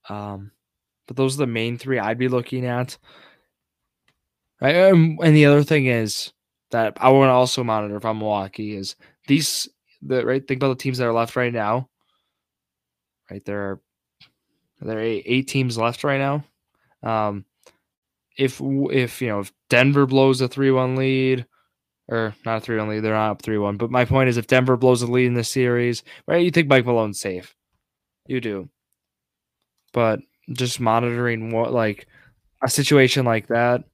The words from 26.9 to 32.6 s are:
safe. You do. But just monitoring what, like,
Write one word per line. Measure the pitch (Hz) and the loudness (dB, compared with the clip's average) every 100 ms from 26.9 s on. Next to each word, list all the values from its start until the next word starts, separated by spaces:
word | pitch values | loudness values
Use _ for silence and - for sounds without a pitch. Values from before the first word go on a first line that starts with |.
| 117 110 98 | 0 -2 -6
safe. | 101 90 - _ _ _ _ _ _ _ - | -8 -10 -14 _ _ _ _ _ _ _ -8
You | 131 | -8
do. | 113 101 95 _ _ _ _ _ _ _ _ _ _ _ _ | -6 -10 -12 _ _ _ _ _ _ _ _ _ _ _ _
But | - 113 107 - _ - | -2 0 -2 -8 _ -16
just | 123 123 - | -6 -6 -2
monitoring | 117 113 120 120 120 113 113 | 0 0 0 -4 -4 -4 -6
what, | 113 117 | -4 -2
like, | 123 110 104 - _ _ _ _ _ | -2 -2 -4 -14 _ _ _ _ _